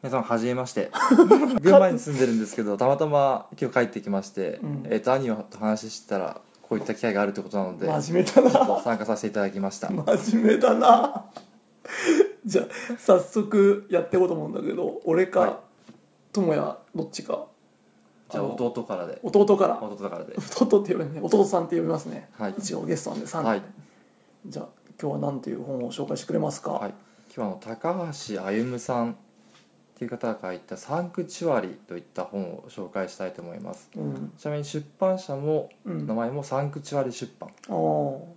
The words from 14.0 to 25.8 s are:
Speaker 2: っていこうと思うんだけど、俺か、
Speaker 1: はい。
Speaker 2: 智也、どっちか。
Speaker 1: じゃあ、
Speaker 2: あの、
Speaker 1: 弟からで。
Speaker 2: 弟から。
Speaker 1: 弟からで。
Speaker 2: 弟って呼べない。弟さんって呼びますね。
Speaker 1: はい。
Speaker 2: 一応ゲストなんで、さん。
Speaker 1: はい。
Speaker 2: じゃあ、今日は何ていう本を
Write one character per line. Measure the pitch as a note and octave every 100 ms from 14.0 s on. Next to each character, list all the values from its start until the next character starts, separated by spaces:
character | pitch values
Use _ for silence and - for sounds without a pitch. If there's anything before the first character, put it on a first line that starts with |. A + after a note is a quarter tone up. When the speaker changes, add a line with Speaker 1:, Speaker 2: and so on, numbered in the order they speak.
Speaker 2:
っ | -
て | F#3
い |
こ | F3+
う |
と |
思 | E3
う | D3+
ん |
だ | -
け | D3+
ど、 | E3+ F3+ - -
俺 | E3 F#3
か、 | F3+
Speaker 1:
は | -
い。 | - - _ - - _ _ _
Speaker 2:
智 | G#3+ F3
也、 | D3 D3+ - -
ど | E3
っ | D#3
ち | -
か。 | - - - _ _ _ _ _ _ _ _
Speaker 1:
じ | -
ゃ |
あ、 |
Speaker 2:
あ | G2+
の、 | A#2
Speaker 1:
弟 | A#2+ A#2+
か | A#2 F#2+
ら | F2
で。 | -
Speaker 2:
弟 | - G#3 G3+ F#3+
か | F#3+
ら。 | -
Speaker 1:
弟 | A2 G2+ G2
か | E2+
ら | -
で。 | - - -
Speaker 2:
弟 | A#3 G#3
っ |
て | G3+
呼 | F#3
べ | D3+
な | D#3
い。 |
弟 | E3+ G#3+ G3
さ | F#3
ん |
っ | E3
て | E3+
呼 |
び | E3
ま | G2+
す | -
ね。 | G#2+ -
Speaker 1:
は | - A2
い。 | G2
Speaker 2:
一 | -
応 | -
ゲ | D#3+
ス | D#3+
ト | -
な | -
ん |
で、 | -
さ | E3
ん。 |
Speaker 1:
は | B2+ G#2
い。 | - - - _ _ _ _ _
Speaker 2:
じ | F#3+ C#3+
ゃ |
あ、 | - _ _ -
今 | D3
日 |
は | C#3+
何 | C#3+ C#3
て | C3+
い |
う | A#2+
本 | A#2+
を | C3+